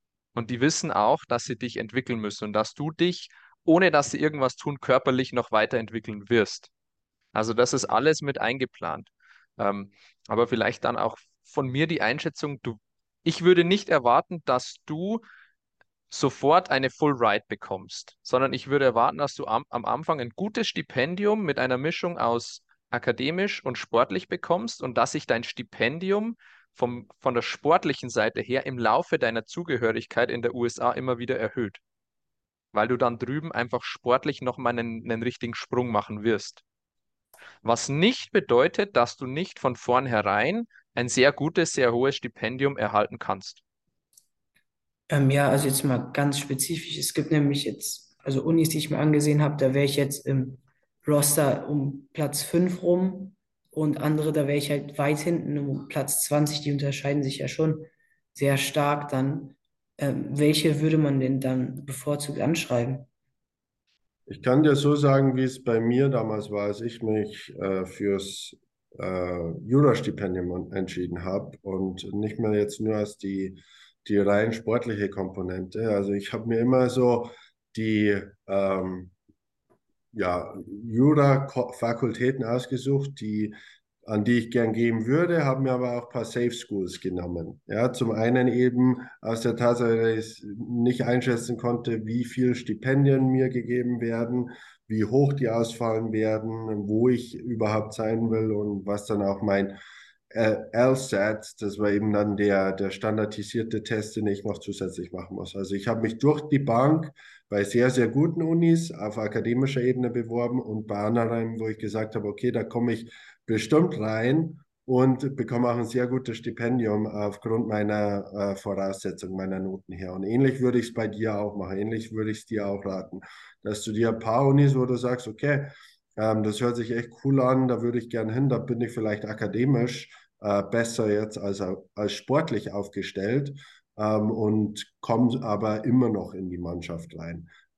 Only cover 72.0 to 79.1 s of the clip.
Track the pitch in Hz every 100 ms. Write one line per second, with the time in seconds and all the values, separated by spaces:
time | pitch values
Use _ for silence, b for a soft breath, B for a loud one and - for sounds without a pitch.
72 | 98 101 107 107 110 104 104 - 110 107
73 | 104 - 98 95 95 92 B B B _
74 | - 101 101 101 113 113 - 117 120 104
75 | 101 101 92 95 90 92 92 107 113 101
76 | 98 101 98 117 113 113 120 127 123 131
77 | 123 117 B B B _ _ - 110 107
78 | 104 101 98 - - 98 98 95 92 92
79 | 90